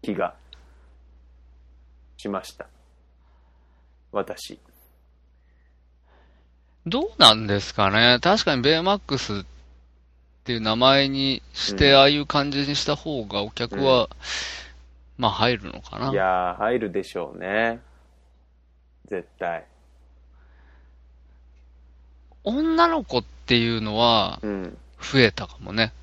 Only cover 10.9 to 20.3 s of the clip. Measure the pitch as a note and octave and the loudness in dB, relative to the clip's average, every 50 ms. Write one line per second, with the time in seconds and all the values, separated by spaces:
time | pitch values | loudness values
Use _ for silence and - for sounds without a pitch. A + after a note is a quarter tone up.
10.9 | C3+ C#3 C#3 C#3 C3+ C3+ C3+ C3+ C3 - - - - - - - G#2 F#2+ D3 C#3 | 6 4 2 0 -2 -4 -4 -4 -4 -6 -8 -16 -12 -8 -8 -6 0 2 4 6
11.9 | C#3 C#3 C3+ C#3+ D3 D3 D3 C#3 - D3 C#3 C#3+ C#3 C#3 C#3+ C#3 C#3+ C3+ - - | 8 8 8 6 4 0 -4 -2 -2 -2 -2 0 -2 -4 -4 -2 -4 -4 -2 -4
12.9 | D3 - - - D3+ C3 A2 G2+ G2+ G2+ G2+ G#2+ - - A#2+ A#2 G2+ G2+ C#3 C3+ | -4 -6 -6 -8 -8 -8 -8 -6 -4 -4 -6 -6 -6 -8 -8 -6 -4 0 2 4
13.9 | C3 B2 A2+ - - - - - - - - - - - - - - - - - | 4 4 2 -2 -6 -16 -12 -10 -10 -10 -10 -10 -12 -14 -16 -20 -20 -20 -20 -20
14.9 | _ _ _ _ _ - B2 A2 G2+ - A2 A#2+ B2 G#2 G2+ F#2+ - - - - | _ _ _ _ _ -2 -2 -2 0 2 0 0 0 -2 -6 -14 -16 -16 -18 -16
15.9 | - G#2 A#2+ C3+ G#2+ G2 F#2+ F#2 F#2 F2+ F2+ F2 F2 - G#2 A2 A#2+ B2 A2 G2+ | -10 -6 -6 -4 -2 -2 0 0 0 0 -2 -4 -4 -2 -2 -2 -2 -2 -4 -4
16.9 | E2 F#2+ F#2 - - F2+ E2+ C#2 - F2 F2+ F#2 G2+ A2 A2+ A#2 A2+ A#2 - _ | -6 -6 -8 -6 -8 -10 -10 -10 -12 -12 -8 -4 -4 -2 -2 -2 -4 -8 -14 _
17.9 | _ _ _ _ _ _ _ _ _ _ _ _ _ _ _ _ _ _ _ _ | _ _ _ _ _ _ _ _ _ _ _ _ _ _ _ _ _ _ _ _
18.9 | _ _ _ - G#2 F#2 E2+ _ _ _ - F2 E2+ E2 - _ _ _ _ _ | _ _ _ -10 -10 -10 -10 _ _ _ -8 -8 -8 -8 -12 _ _ _ _ _
19.9 | _ _ _ _ _ _ _ _ | _ _ _ _ _ _ _ _